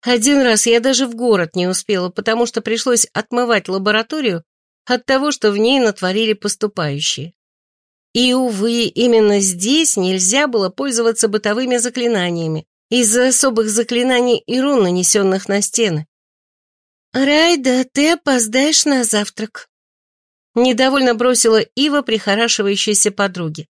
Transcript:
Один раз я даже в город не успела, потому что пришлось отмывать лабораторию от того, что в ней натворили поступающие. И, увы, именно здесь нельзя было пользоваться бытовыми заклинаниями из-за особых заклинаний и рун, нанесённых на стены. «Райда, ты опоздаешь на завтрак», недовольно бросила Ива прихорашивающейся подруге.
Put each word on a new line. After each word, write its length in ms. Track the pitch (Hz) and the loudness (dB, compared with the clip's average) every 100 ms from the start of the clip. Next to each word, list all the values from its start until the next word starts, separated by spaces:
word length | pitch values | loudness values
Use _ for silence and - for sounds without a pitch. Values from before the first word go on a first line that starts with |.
Один 400 | - 247 226 285 | 0 0 2 2
раз 260 | 254 214 233 | 2 2 2
я 140 | 233 | 2
даже 260 | 247 247 262 | 2 0 -2
в 80 | |
город 400 | 233 247 208 165 | -2 0 2 0
не 140 | 185 180 | -2 -2
успела, 400 | 185 - 196 180 | -4 -2 -2 -2
потому 360 | - - 226 233 | -4 -4 0 0
что 140 | - | -2
пришлось 460 | 220 226 262 240 - | -4 -4 0 0 0
отмывать 560 | - 220 240 240 220 185 | -4 -4 -2 0 0 0
лабораторию 720 | 190 190 214 226 311 254 170 - _ _ _ | -4 0 -2 -2 -4 -2 -4 -8 _ _ _
от 220 | - 247 - | -4 -4 0
того, 240 | 269 294 | 0 0
что 220 | 277 220 | 0 -2
в 60 | 202 | 2
ней 200 | 220 269 | 2 4
натворили 540 | 233 196 185 190 220 | 2 0 -4 -2 0
поступающие. 1000 | 208 208 - 214 196 156 143 156 - 160 _ _ _ _ _ _ _ _ | -2 -4 -4 -4 -4 -4 -4 -4 -6 -10 _ _ _ _ _ _ _ _
И, 180 | 233 247 | 0 2
увы, 540 | 254 254 202 220 233 226 | 2 0 -2 -2 0 -2
именно 520 | - 240 226 214 202 | 0 2 4 4 2
здесь 580 | 196 175 196 294 320 - | 0 -2 0 0 0 0
нельзя 520 | 185 190 185 247 294 | -2 0 0 0 0
было 220 | 233 190 | 0 -2
пользоваться 580 | - 277 233 226 226 220 | -4 -4 0 0 0 -2
бытовыми 480 | 208 208 214 254 247 | -2 -2 -2 -2 -2
заклинаниями 880 | 233 240 240 220 175 170 165 156 - _ _ | -2 -2 -2 0 -2 -4 -4 -6 -8 _ _
из-за 360 | 247 226 233 254 | 0 2 2 2
особых 420 | 254 277 226 220 | 2 0 0 -2
заклинаний 680 | 214 226 240 247 254 247 233 | -2 -2 -2 0 2 2 0
и 240 | - 247 | -2 -2
рун, 220 | 269 277 | 0 2
нанесённых 680 | 185 180 180 214 190 190 190 | 2 0 0 0 0 -2 -2
на 140 | 202 | -4
стены. 440 | 202 - 220 156 156 _ _ _ _ _ _ _ _ _ _ | -2 -2 -2 -2 -8 _ _ _ _ _ _ _ _ _ _
«Райда, 720 | 247 269 294 330 349 262 254 254 | -2 2 2 2 2 2 0 0
ты 220 | - 302 | 0 0
опоздаешь 720 | 339 - 254 220 240 285 311 | 0 0 0 0 0 2 0
на 180 | 302 269 | 0 0
завтрак», 680 | 233 214 208 - 214 - - _ _ _ _ _ _ _ _ | 0 -2 -4 -8 -12 -12 -20 _ _ _ _ _ _ _ _
недовольно 600 | - 254 240 262 277 254 | 0 0 2 2 2 2
бросила 480 | 226 247 254 233 220 - | 2 2 2 4 2 0
Ива 280 | - 294 285 | -2 0 0
прихорашивающейся 1080 | 277 220 202 202 233 - 202 202 - 208 208 | -2 -4 -2 0 0 0 -2 -2 0 0 0
подруге. 560 | 196 202 180 165 156 156 | 0 -4 -4 -8 -10 -16